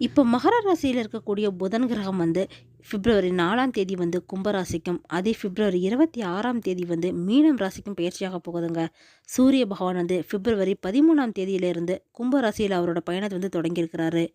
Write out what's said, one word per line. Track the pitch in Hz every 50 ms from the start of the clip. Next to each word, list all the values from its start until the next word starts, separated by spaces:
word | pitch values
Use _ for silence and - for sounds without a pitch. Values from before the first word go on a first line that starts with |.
இப்ப | 247 240 - 294 269 233
மகர | 233 - - 359 466 480 415
ராசியில | 392 359 - - 269 247 247
இருக்கக்கூடிய | 220 208 - 220 - 214 202 202 214 208 190
புதன் | 175 185 190 220 226 262
கிரகம் | 233 240 214 196 190 190 180
வந்து | 170 165 165 180 190 - - - - _ _ _ -
பிப்ரவரி | - - 202 185 233 226 202 185 180
நாலாம் | 185 180 170 175 214 247 262 262 233
தேதி | 214 190 185 196
வந்து | 180 175 170 170 180 -
கும்பராசிக்கும், | - 196 190 190 208 202 190 180 - - 165 - 185 175 - - -
அதே | - 175 185 226 220
பிப்ரவரி | - - 202 180 - 214 202 180 180
இருபத்தி | 180 190 233 262 320 320 - 240 214
ஆறாம் | 180 175 196 226 247 247 233
தேதி | - 185 185 180 180
வந்து | 175 170 165 170 185 170 175
மீனம் | 175 190 226 285 302 320 277 220
ராசிக்கும் | 196 190 - - - 202 196
பெயர்ச்சியாக | 180 170 180 180 - 202 185 185 175
போகுதுங்க. | - 170 175 170 170 170 170 165 165 160 _ _ _ _ _ _ _ -
சூரிய | - - 254 269 269 262 247
பகவான் | 196 196 - 190 180 180 180
வந்து | 175 175 185 180 156
பிப்ரவரி | - - 202 190 240 202 196 190 190 - -
பதிமூணாம் | - 185 202 277 302 330 330 294 262 226 190
தேதியிலிருந்து | 202 185 190 196 180 180 180 170 170 175 175 185 - _ _ _
கும்பராசியில | - 240 254 269 277 254 214 208 - 214 196 196
அவரோட | 175 175 175 170 175 -
பயணத்தை | - 175 190 208 208 196
வந்து | 180 185 190 -
தொடங்கியிருக்கிறாரு. | 170 160 165 175 175 170 165 - 165 165 165 165 165 170 - _